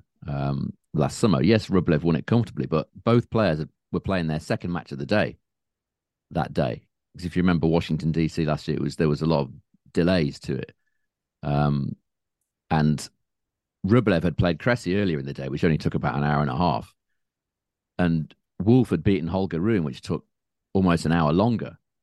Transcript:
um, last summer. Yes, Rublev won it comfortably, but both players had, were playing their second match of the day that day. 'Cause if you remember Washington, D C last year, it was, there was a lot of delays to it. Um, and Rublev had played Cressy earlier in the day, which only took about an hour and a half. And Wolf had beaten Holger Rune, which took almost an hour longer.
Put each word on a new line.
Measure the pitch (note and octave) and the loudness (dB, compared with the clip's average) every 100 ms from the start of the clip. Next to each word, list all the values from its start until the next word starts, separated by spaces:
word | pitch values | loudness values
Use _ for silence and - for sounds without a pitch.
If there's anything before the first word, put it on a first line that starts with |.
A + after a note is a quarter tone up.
| - _ - | -14 _ -8
um, | C#2 C#2 C#2 - - _ | -4 -4 -4 -6 -10 _
last | - D2 - | -2 -2 0
summer. | A2+ C#2+ | 2 4
Yes, | E2 A2 - | 4 2 2
Rublev | F#2+ E2+ D2+ | 0 2 2
won | E2+ D#2 | 2 0
it | - | 0
comfortably, | - - - C2 | 0 0 -4 -2
but | D#2+ - - | -2 -2 -4
both | A2+ A#2+ - | 2 2 2
players | A2+ G2 D2+ | 0 0 0
had, | D2+ _ _ | -6 _ _
were | - | -6
playing | - F#2+ D#2+ | -2 -2 -2
their | D#2 | -4
second | - A2+ F2+ | -4 -6 -6
match | E2+ - | -8 -8
of | C2+ | -10
the | C#2+ | -2
day | G#2 D2 - _ _ _ _ _ _ _ _ _ | 0 0 -6 _ _ _ _ _ _ _ _ _
that | E2 C#2+ | -6 -4
day. | D2 C2+ - - _ _ - | -2 -4 -4 -14 _ _ -12
'Cause | F2 | -6
if | F2+ | 0
you | |
remember | F2+ E2+ E2 | 2 2 2
Washington, | E2 - D#2 D#2+ | 0 0 -2 -2
D | D#2+ D#2+ | 0 -2
C | - D2+ | -2 -2
last | D2+ - | -2 -4
year, | C2+ | -4
it | |
was, | C#2+ - | -4 0
there | D#2 | 0
was | D2 | 0
a | D#2+ | 2
lot | D2+ | 0
of | C2+ - _ _ _ | -2 -10 _ _ _
delays | F#2 E2+ F#2 C#2+ - | 0 2 2 0 -4
to | - C2+ | -8 -8
it. | - _ _ _ _ _ _ _ | -8 _ _ _ _ _ _ _
Um, | D2 C#2+ D2 C#2+ C2+ - _ _ _ _ _ _ - | -2 0 2 0 -4 -8 _ _ _ _ _ _ -4
and | D#2 D2+ D2 - _ _ _ _ _ _ _ F#2 | 0 2 0 -6 _ _ _ _ _ _ _ 2
Rublev | A#2+ G#2 E2+ | 4 4 2
had | E2+ - | 2 0
played | F2+ D#2 | 0 0
Cressy | B2 A#2+ F2 G2 | -2 -2 0 0
earlier | G2 D2 | 0 -2
in | C#2 | -6
the | |
day, | C#2 C2+ | -8 -8
which | C#2+ F2 | 0 2
only | D#2 | 2
took | D#2+ D2 | 0 -2
about | C#2+ C2 | -2 -2
an | |
hour | D2 D2 | 0 0
and | C#2+ | 0
a | C2+ | 0
half. | F2 A#1 - _ _ _ _ _ _ _ _ _ _ - | 0 -2 -6 _ _ _ _ _ _ _ _ _ _ -2
And | F2 E2 D2+ _ _ - | 0 0 -4 _ _ -2
Wolf | G2 B2+ A2 | 4 4 4
had | E2+ | 0
beaten | G2+ F#2+ E2+ | 2 0 0
Holger | F#2 F#2+ E2 | -2 -2 -2
Rune, | G#2 G#2+ | 0 0
which | D2+ C2 | -2 -6
took | - E2 - _ _ _ _ | -6 -6 -8 _ _ _ _
almost | G2 F#2 E2 D#2+ | 2 4 4 2
an | |
hour | E2+ D2+ | 2 2
longer. | E2 A#2 G#2+ C#2+ - _ _ | 2 2 0 -6 -14 _ _